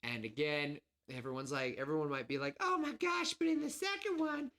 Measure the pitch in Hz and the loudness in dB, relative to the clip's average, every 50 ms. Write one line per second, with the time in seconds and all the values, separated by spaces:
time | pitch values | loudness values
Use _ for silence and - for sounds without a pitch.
0 | - 117 120 117 110 113 107 131 147 151 147 147 147 143 147 143 _ _ _ _ | -2 -2 -4 -2 -4 -4 0 0 0 2 2 2 0 0 -2 -6 _ _ _ _
1 | _ - 135 127 120 135 127 131 135 127 147 139 135 127 - - 135 139 156 156 | _ -10 -10 -8 -6 -4 -4 -4 -4 -2 -2 0 0 0 0 -2 -2 0 2 2
2 | 151 147 139 135 127 123 135 135 139 143 143 - 381 359 370 339 302 294 - - | 2 0 -2 -2 -2 -2 -2 0 0 -2 -2 0 0 2 2 2 2 0 0 0
3 | - 349 349 349 339 320 - - 330 330 320 302 294 285 - - 370 392 403 392 | 0 2 2 2 2 0 0 2 2 4 4 4 2 -2 -2 -2 0 0 0 0
4 | 392 427 370 320 311 302 294 294 302 254 _ | 0 0 0 2 2 0 0 -2 -4 -6 _